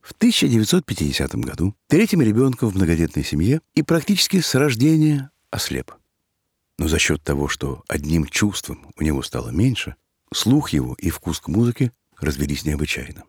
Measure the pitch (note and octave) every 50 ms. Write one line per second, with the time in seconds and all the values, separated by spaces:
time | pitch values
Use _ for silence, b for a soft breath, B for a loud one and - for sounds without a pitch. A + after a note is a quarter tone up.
0 | _ - - _ G#3+ B3 A3 - - C#3+ A#2+ A2+ A2 - - F#3 - - - -
1 | D#2 C#2+ C2+ - C#2 - - A#1 A#1 - - - E2 G2 - _ _ _ C#3 E3
2 | A3+ - - F3 C3 G#2+ G#2 A2+ C3+ C3+ B2 - - A2 F#2 F#2+ F#2+ D#2+ E2+ D#2+
3 | E2 D#2+ - D2 C#2+ - - D2 E2 G#2+ C#3 D#3+ _ _ _ D#3 D3+ - E3 E3+
4 | - - G#3 F3+ - - - F#3 D#3 - - B2+ C#3+ D3+ B2 A2 B2+ D#3 D#3+ D#3
5 | D#3 D3+ D3 C#3+ C3+ C#3 _ _ _ _ - G#2 - - - B1+ B1+ - - _
6 | _ _ _ _ _ _ _ _ _ _ _ _ _ _ _ - E2 D#2+ D#2 D#2+
7 | - - D#2 - _ - C#2+ C#2 C#2+ C#2 - - - C#2 C2 - - _ - C#2
8 | C#2+ D2+ D#2+ E2 D2+ - - - G#2 G#2 F#2+ - - - - - - - - -
9 | D#2 D#2 D2 C2+ A#1+ - - B1 A#1+ A#1 A#1+ E2 A2 C3+ A#2+ - - - C#2 _
10 | _ _ _ _ _ _ - - - G#2+ C3 D3+ D3 - - D2 B1+ B1 B1 -
11 | - E2 - - - F2 D#2+ - - - D2+ A2 A#2+ A#2+ A#2+ - C3 A#2+ _ _
12 | _ _ _ _ - D2+ C#2+ C2 D2 C#2+ D2 C#2+ - D2+ D2+ C#2+ D2+ - - -
13 | C2+ C2+ C2 - -